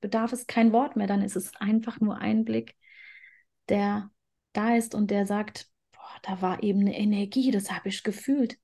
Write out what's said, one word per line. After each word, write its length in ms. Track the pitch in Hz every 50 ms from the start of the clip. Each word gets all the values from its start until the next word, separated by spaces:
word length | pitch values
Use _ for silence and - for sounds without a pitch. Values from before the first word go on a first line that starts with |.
bedarf 320 | - 202 - 220 226 240
es 140 | 254 247 -
kein 260 | - - 233 226 226
Wort 220 | 214 233 277 285 -
mehr. 100 | 220 202
Dann 160 | 196 202 202
ist 140 | 196 196 -
es 200 | - - - -
einfach 440 | - - 202 220 226 226 233 - -
nur 180 | 220 208 - -
ein 260 | - 214 220 220 220
Blick, 320 | 220 214 233 226 - - _ _ _ - - - - - - - - - _ _ _ _ _ _ -
der 400 | 196 202 202 202 208 214 196 - - _ _ _ _ _ _ _
da 240 | - 208 214 233 233
ist 180 | 233 226 226 -
und 160 | 214 208 190
der 140 | 202 202 196
sagt, 440 | 196 202 208 214 214 - - - - _ _ _ _
„Boah, 280 | _ - - - - -
da 200 | - - 190 180
war 200 | 185 180 180 -
eben 180 | 214 202 196 196
eine 160 | 202 196 -
Energie, 540 | - 208 208 208 202 202 202 - 262 254 262
das 220 | 208 196 190 -
habe 160 | 190 196 - 196
ich 140 | 196 -
gefühlt.“ 560 | - 214 208 - - 269 277 285 247 - - -